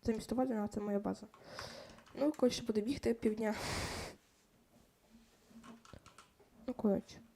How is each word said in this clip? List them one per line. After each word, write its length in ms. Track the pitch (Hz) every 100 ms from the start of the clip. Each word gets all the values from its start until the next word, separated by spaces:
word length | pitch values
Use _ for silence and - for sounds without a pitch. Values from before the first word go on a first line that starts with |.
Це 120 | -
місто 220 | 220 -
Вадина, 300 | 226 262 220
а 40 | 208
це 120 | 214
моя 180 | 208 202
база. 280 | 202 190 214 - - - - - - - -
Ну, 180 | - 285
коротше, 300 | - 247 -
буду 180 | 233 214
бігти 340 | 214 277 -
півдня. 400 | 233 226 214 214 220 - - - - - - _ _ _ _ _ - - _ _ 226 - _ _ 226 233 226 - - - - - _ - - -
Ну, 80 |
коротше. 460 | 247 214 196 - - -